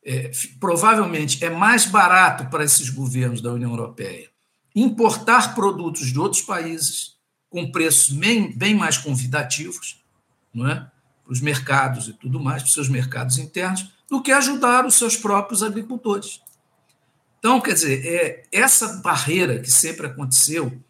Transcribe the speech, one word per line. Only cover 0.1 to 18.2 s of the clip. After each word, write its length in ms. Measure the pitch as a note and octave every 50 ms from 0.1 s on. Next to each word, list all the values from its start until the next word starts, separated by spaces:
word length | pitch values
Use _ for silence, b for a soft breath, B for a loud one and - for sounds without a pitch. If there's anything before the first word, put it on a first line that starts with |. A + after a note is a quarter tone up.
| C3 C3 C3 -
f-, 280 | - - - - - -
provavelmente 840 | - F3+ E3+ E3+ F#3+ A3 A3+ A3 G3+ F3 E3 D#3 D3+ C#3 - - -
é 60 | E3
mais 340 | E3 E3 G3 G#3+ A#3+ A#3 -
barato 600 | F#3+ F#3 G#3+ F#3 F3 F3+ F#3 F#3 E3 - C3 C3
para 180 | B2+ D3 D3+ D3+
esses 240 | C#3+ - - - B2
governos 520 | C3+ C3+ C3+ B2+ B2+ B2+ B2+ B2 A#2 G#2+
da 120 | A2 A#2+
União 200 | A#2+ A#2+ B2 A#2+
Europeia 580 | A#2 A#2 A2 - - - G#2+ G2 F#2+ - - _ _ _ _ _ _ _ _ _ _
importar 800 | G#3 B3 B3+ G#3+ A#3 A#3 G#3+ A3 - - - A3+ - - - -
produtos 520 | A#3+ G3 G3+ F#3 - F3 E3 - - C#3+
de 120 | B2+ B2+ C#3
outros 220 | E3+ G3+ - -
países 760 | - - G3 F3 E3 E3 E3 D#3+ D#3 - - - - - _ _ _ _ _ _ _ _
com 200 | - F3 E3 C3+
preços 400 | - - D#3+ D#3+ D3+ - - C#3
bem, 400 | C#3 C#3+ E3+ G#3 A#3+ A3+ G3+ D3 B2+
bem 180 | A#2+ D#3 G#3 G#3+
mais 220 | G3+ F3 D#3 D3+
convidativos, 1040 | - - D3+ C3+ B2+ C3 B2 C3 D3+ C#3 C3 - D3 D#3 F3+ F3 - - - - _ _ _ _ _ _ _ _ _ _ _
não 140 | _ A#2 B2
é? 240 | C3+ D3+ - - - _ _ _ _ _ _
Para 100 | _ _
os 100 | C3 B2
mercados 680 | C3+ D3+ C#3+ C3+ - - C#3 C3+ C3+ C3 B2+ A#2+ - A2
e 60 | G#2+
tudo 260 | _ - C3 C3 C3
mais, 220 | C3+ C3 - C3+
para 60 | C3 -
os 40 |
seus 160 | - D3+ C#3+ C3
mercados 480 | C3+ B2+ B2 - - C3 B2+ B2+ B2+
internos, 560 | C3 C3 - _ F3+ F3+ F#3 F#3 F#3 - B B B B -
do 120 | C#4+ C4
que 100 | C4+ C#4
ajudar 540 | C4 C#4+ C4 C4 C#4+ A#3+ C4+ B3 A#3+ B3+ F4
os 80 | C#4+ -
seus 200 | - A#3+ A3+ A3
próprios 480 | - - G#3 G3+ G3+ G3+ - A#3+ F#3
agricultores. 800 | G#3 A3 G3+ A3+ A3 - B3+ A#3 - A3+ G3+ G3+ G3+ - - - _ - _ _ _ _ _ _ _ _ _ _ _ _ _ _ _ _ _ _
Então, 220 | - A3 B3+ B3+
quer 140 | - C#4+ G3
dizer, 320 | D3+ E3 D3 C3+ C3+ C3
é, 380 | D#3+ E3+ F3